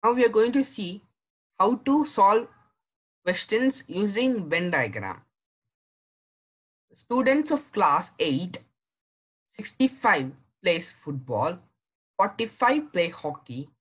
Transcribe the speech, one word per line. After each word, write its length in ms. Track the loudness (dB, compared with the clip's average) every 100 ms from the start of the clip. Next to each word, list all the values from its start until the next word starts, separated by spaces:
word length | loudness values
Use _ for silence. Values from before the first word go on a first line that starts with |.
Now 80 | 2
we 120 | 4 4
are 40 |
going 220 | 4 2
to 120 | 2
see 380 | -2 -4 -10 -10 _ _ _ _ _ _
how 180 | 0 2
to 280 | 0 0
solve 440 | 0 2 4 4 0 _ _ _ _ _ _ _
questions 600 | -4 -4 -2 0 0 -2 -8
using 640 | -2 -2 0 0 0 -2
Venn 200 | -2 0
diagram. 520 | 0 -2 -4 -10 -12 _ _ _ _ _ _ _ _ _ _ _ _ _ _ _ _ _
Students 560 | -20 -4 0 4 2 2
of 200 | -2 -4
class 380 | 0 2 2 -2 _
eight, 400 | -2 -2 -4 -12 _ _ _ _ _ _ _ _ _
sixty-five 840 | -16 -16 -2 -2 0 0 0 -2 -10 _ _
plays 280 | -2 -2 -4
football, 680 | -16 -10 -10 -6 -2 -2 -4 _ _ _ _ _ -2
forty-five 760 | -2 0 -6 0 2 2 -2
play 180 | -2 -2
hockey 600 | -2 -10 -10 _ -12 -12 _